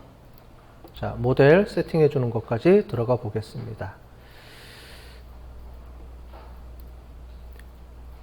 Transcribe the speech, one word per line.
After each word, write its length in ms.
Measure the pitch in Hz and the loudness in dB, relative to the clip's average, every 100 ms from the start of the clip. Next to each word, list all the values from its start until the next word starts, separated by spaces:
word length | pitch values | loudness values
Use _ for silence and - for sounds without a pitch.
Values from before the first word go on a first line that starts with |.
| - - - - - - - - - - | -20 -20 -20 -20 -20 -20 -20 -20 -20 -10
자, 200 | 104 107 | -8 -2
모델 500 | 120 131 139 170 208 | 2 6 8 8 6
세팅해 420 | - 165 165 147 | 0 0 4 4
주는 200 | 139 120 | 4 0
것까지 580 | 113 - 117 170 202 208 | -2 -2 2 6 6 4
들어가 280 | 120 117 123 | -2 0 0
보겠습니다. 800 | 107 110 - - 113 - 98 - - - - - - - - - - - - - - - - - - - - - - - - - - - - - - - - - - - - - - - - - - - | -2 -6 -8 -10 -12 -10 -12 -14 -20 -20 -20 -20 -20 -20 -20 -20 -20 -20 -20 -20 -20 -18 -18 -18 -18 -18 -18 -18 -18 -18 -18 -18 -18 -18 -18 -18 -18 -18 -20 -20 -18 -18 -18 -18 -18 -20 -20 -20 -18 -18